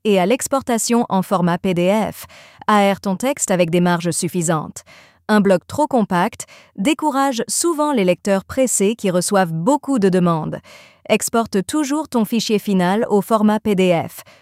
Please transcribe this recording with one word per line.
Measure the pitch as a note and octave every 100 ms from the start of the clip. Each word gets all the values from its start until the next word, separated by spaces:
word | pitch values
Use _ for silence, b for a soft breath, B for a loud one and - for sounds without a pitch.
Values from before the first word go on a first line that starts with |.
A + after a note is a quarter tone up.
| A3
et | F#3+
à | F3
l'exportation | C4 - C4+ - A3+ - A#3 -
en | F#3+
format | - F#3 F3 F3
P | F#3+
D | F3 F3+ A3 F3
F. | - - B B B B
Aère | G#3 G3 G3
ton | G3+ F#3
texte | B3+ D4 -
avec | F3+ F3
des | F3
marges | F3 F3 E3+
suffisantes. | - F3 F3+ E3 D#3 G3 - - B B B -
Un | G#3+
bloc | G3 F3+ -
trop | - D4+
compact | B3 G3+ F3+ G3+ - - B B -
décourage | G3 D#4+ D4+ C4+ C#4 A#3 -
souvent | - E4+ D4 D4+
les | B3+ F#3
lecteurs | F3 G#3 F#3+ -
pressés | - B3+ - G3 A#3
qui | G3
reçoivent | F3 - G3 F3
beaucoup | D#3+ F3+ C#4+ - C4+
de | G3
demandes. | F3+ F3 E3 E3 - B B B B -
Exporte | G#3+ - A#3 A3+ G3 -
toujours | D4+ C4+ D4 D4
ton | A#3
fichier | G#3 A3+ - G#3
final | - F#3+ F3+ G#3 -
au | G3+
format | - A3 G#3+ G#3
P | G#3+ F#3+
D | F#3 E3+ -
F. | - - b